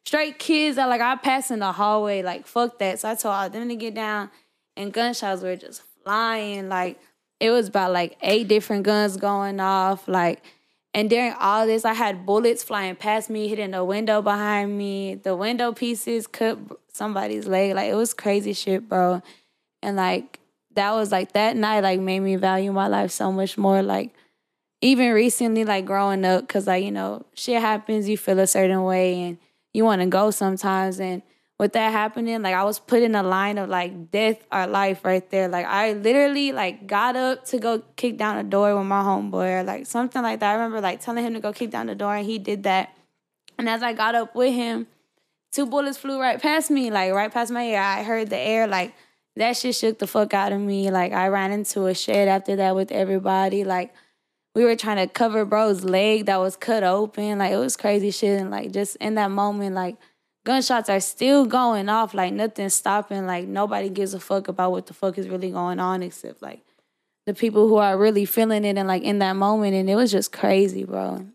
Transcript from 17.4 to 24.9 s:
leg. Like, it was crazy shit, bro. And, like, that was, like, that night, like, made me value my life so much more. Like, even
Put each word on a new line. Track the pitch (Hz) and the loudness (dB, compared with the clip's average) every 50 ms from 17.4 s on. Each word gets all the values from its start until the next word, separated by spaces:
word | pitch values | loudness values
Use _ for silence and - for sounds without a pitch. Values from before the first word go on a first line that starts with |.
| 214 | -4
leg. | 196 185 185 196 196 190 | 0 0 2 2 2 0
Like, | 190 202 - | 0 -2 0
it | 202 | 0
was | 214 233 226 - | 0 0 -2 -4
crazy | - - 208 202 208 202 208 196 | -4 -2 0 0 0 0 -2 -4
shit, | - - 196 190 185 233 | -4 -2 -2 -2 -2 -2
bro. | - 190 185 180 180 180 180 - - - _ _ _ _ _ _ _ _ _ - | -2 0 2 2 2 2 -2 -4 -12 -20 _ _ _ _ _ _ _ _ _ -8
And, | 202 202 | -4 -2
like, | 196 185 185 185 - 254 - - - _ _ _ _ _ _ _ | 0 0 0 0 -2 -4 -8 -18 -20 _ _ _ _ _ _ _
that | 208 202 208 220 | -2 0 0 0
was, | 220 214 202 | 0 0 0
like, | 208 185 190 - - | 0 -2 -2 0 0
that | 208 214 226 233 | 2 2 2 2
night, | 226 208 214 214 208 | 0 0 2 2 2
like, | 196 190 185 190 | 2 2 2 2
made | 190 190 190 190 | 0 0 0 0
me | 190 196 190 | 0 0 0
value | 185 190 190 190 190 196 196 | 2 2 2 2 2 0 0
my | 196 196 196 | 0 0 0
life | 202 202 202 196 185 | 0 0 0 0 -2
so | - - - 190 190 | -2 -4 -2 -2 0
much | 190 196 190 - | 0 -2 -2 -2
more. | 214 202 196 196 196 196 | 0 2 4 4 4 2
Like, | 196 196 196 - 247 - _ _ _ _ _ _ _ _ _ _ _ _ _ | 2 -2 -2 -4 -6 -12 _ _ _ _ _ _ _ _ _ _ _ _ _
even | - 254 | 4 4